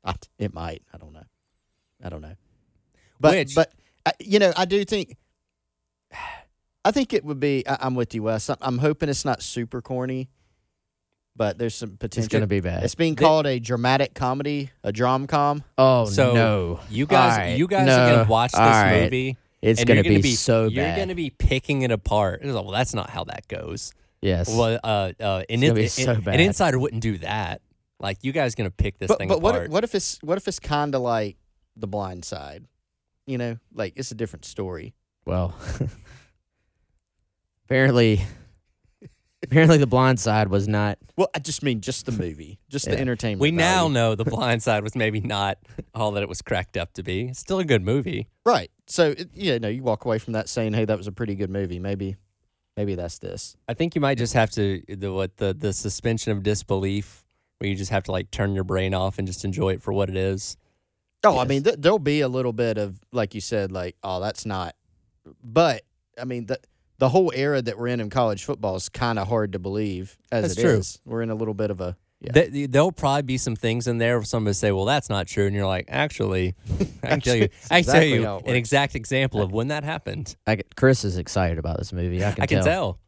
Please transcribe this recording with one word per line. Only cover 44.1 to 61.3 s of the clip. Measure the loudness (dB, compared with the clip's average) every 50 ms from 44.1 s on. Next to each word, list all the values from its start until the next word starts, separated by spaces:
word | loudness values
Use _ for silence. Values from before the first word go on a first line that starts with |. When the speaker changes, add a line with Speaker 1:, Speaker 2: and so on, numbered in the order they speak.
| 2
Speaker 2:
The | 0 -2
Blind | -2 -2 -2 0 0 0 0 2
Side | 0 0 0 0
was | -4 -4
maybe | -2 -2 0 0 -2
not | -4 -2 -2 0 0 -2 -2 _ _ _ -16 -16 -16 _ _
all | -4 -2 -2 -2
that | -2 -4
it | -4
was | -6 -10 -6
cracked | -4 -4 -4 -4 -4 _
up | -8 -8 -8 _
to | -12 -8
be. | -6 -4 -4 -4 -6
It's | -8 -12
still | -6 -4 -2 -2
a | 0
good | 2 2 0 2
movie. | 0 0 0 -2 -4 -6 -8 -8 _ _ _ _
Speaker 1:
Right. | 2 2 2 0 -4 _ _ _
So, | _ 0 2 2 2
it, | 2 -2 -8 -14 -12
you | -4 -2 0 0 0
know, | 0 -2
you | -4 -2 -2
walk | -2 -2 -2 0
away | -2 -2 -2
from | -2 -4 -4
that | -4 -4 -4
saying, | -4 -2 -2 0 0
"Hey, | 0 0
that | 0 0
was | -2 -2
a | -8 -8
pretty | -6 -6 -6 -4
good | -4 -4 -4
movie." | -4 -4 -4 -4 -6 -6
Maybe, | -6 -6 -6 -4 -4 -6 -6 -8 _ _ _ _ _ _ _ _ _ _ _
maybe | -6 -4 -4 -4
that's | -6 -6 -8 -10 -12
this. | -12 -12 -12 -12 -12 -14 -16 _ _ -10
Speaker 2:
I | -4
think | -2 -2 -2 0
you | 0
might | 0 0 0 0
just | -2 0 2
have | 2 2 2 2
to, | 0 0 0 0 -4 -8 -12
the, | -12 -8 -6 -6 -2
what, | -2 -4 -4 _
the, | _ -2 -2 -2
the | -2 -4 -4 -4
suspension | -2 -4 -6 -6 -4 -2 -2 -2 -2 -2 -2 -4
of | -2 0
disbelief, | 0 -2 -2 -2 _ -2 0 0 0 -2 -2 -4 -6 -14 -20 _ _ _ _ _ _ _ _
where | -4 -4
you | -4
just | -4 -4 -2
have | -2 -2 -2
to, | -2 -4
like, | -4 -6 -6
turn | -4 -4 -2 -2 0
your | -2 -2
brain | -2 0 0 0 0 0
off | 0 -2 -2 -2 -4
and | -6 -6
just | -6 -6 -6
enjoy | -6 -4 0 0 0 0
it | -2 -4
for | -4 -2
what | 0 0 0
it | -2
is. | -2 -2 -2 -2 -4 -6 -10 -14 _ _ _ _ _ _ _ _ _ _ _ _ _ 4
Speaker 1:
Oh, | 4